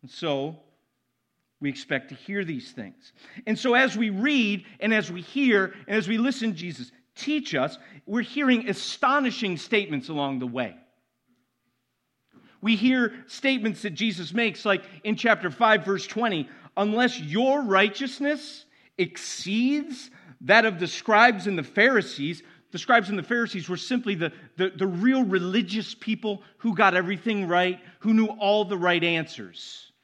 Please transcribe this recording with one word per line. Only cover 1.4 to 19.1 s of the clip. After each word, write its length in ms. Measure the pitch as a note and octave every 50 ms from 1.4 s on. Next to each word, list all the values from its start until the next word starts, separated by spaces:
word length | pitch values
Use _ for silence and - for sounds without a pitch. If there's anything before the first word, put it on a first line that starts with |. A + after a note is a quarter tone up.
| _ _ _ _
we 100 | D3 C#3+
expect 400 | C3 - - _ D3+ C3 C3 -
to 60 | C#3+
hear 280 | C3 - - G3+ G3+ G3
these 280 | E3 D#3+ B2+ - -
things. 420 | - - G#2+ F#2 - _ _ - _ _ - - - - -
And 140 | G#3+ A3 -
so 160 | - B3+ A#3+
as 200 | B3 C4+ B3+ E3+
we 140 | G#3 A#3 G#3+
read 560 | G3+ F#3+ A3 D4 D4 C4+ A3+ G#3 G#3 F#3 - - - -
and 120 | - A3
as 200 | A3+ G#3+ F3+ D3
we 100 | F3 F3+
hear 540 | E3+ - - C4+ C#4+ B3+ A3 G3+ F#3+ F#3 - - -
and 80 | - G3+
as 120 | A3 F#3+
we 100 | F3 A3+
listen 340 | A3 A#3 C4+ B3+ - A3+ A3+ G3
to 40 |
Jesus 340 | D#3 F3 F3+ D#3 - B2 - _ _ _ _ _
teach 400 | - - C#4+ D4+ D4+ B3 - -
us, 240 | C#3 B2+ D3+ - - - - - D3 _
we're 140 | - G3+ A#3+
hearing 460 | A#3+ - - C#4+ D4 C4 A#3+ A#3 G#3+
astonishing 880 | G#3 F#3+ - - - - - - B3 C4+ D4 C4+ B3 G3 - A3+ G3 F3+
statements 520 | D3 - - A#3 G#3 G3+ E3 D3+ C#3 B2+ -
along 300 | D#3+ D3 C#3+ C#3 C3+ B2+
the 80 | B2+
way. 280 | B2+ A#2 C3 A#2+ G2+ E2+ - _ _ _ _ _ _ _ _ _ _ _ _ _ _ _ _ _ _ _ _ _ _ _ _ _ _ _ _ _ _ _ _ _ _ _ _
We 140 | - G#3+ A3+
hear 380 | F#3+ G#3 B3+ C4 B3+ A#3+ G#3+ - - -
statements 560 | _ - - - C4+ C4+ B3+ G#3 A3 G#3 - -
that 80 | G#3
Jesus 420 | D#3+ C3+ A3 A3+ G3 E3+ F3 D3+ E3+
makes, 320 | A#3 A#3 A3 - - -
like 180 | G#3 G3 F#3+ - - - - -
in 120 | G#3+ G#3+
chapter 360 | A3+ - A#3 A3 A3 G3+ F3+
five, 340 | C#3 - A#3 A3 G#3+ G#3+ D#3
verse 200 | F#3 G3 F#3 -
twenty, 440 | - - A3 A#3 A3+ G3 D#3+ C#3 - - - - - _
"Unless 460 | - G3+ G#3 G#3+ A#3 B3 B3 A#3+ -
your 400 | D#3 D3 D3 G#3+ B3 C4 C#4 D4
righteousness 1040 | C#4 G#3+ F#3+ F#3+ G3+ G#3+ G3+ - C4+ B3+ - - C#4 C#4+ D4+ D4 - - - - - _ _ _ _ _ _
exceeds 1120 | - F#3 F3